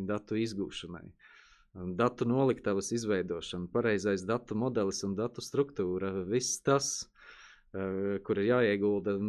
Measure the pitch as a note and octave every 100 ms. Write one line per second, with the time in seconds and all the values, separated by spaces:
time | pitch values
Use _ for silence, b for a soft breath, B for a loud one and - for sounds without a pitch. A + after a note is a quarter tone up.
0 | F#2+ G#2 - A2 A2+ G2 F#2+ - E2+ F2
1 | F2+ - B B B B B F#2+ F2+ F2+
2 | A#2+ B2 A#2 B2+ C3+ A#2 G#2+ G2 G2 A#2
3 | A2 G2 F2+ E2+ - F2+ F2 A#2+ A#2 G2+
4 | G2+ G2 F#2 A#2 - G#2+ B2+ A#2 G2 F#2+
5 | G2 F#2+ A#2 - - B2 C#3 - F#2 F#2
6 | F#2+ F#2+ F#2 B2 B2+ - - C#3 C#3 -
7 | - B B B B B _ F#2+ F#2+ F#2+
8 | G2+ G2 - G2+ G#2 B2 A2+ G2+ G#2 G2+
9 | F#2+ G2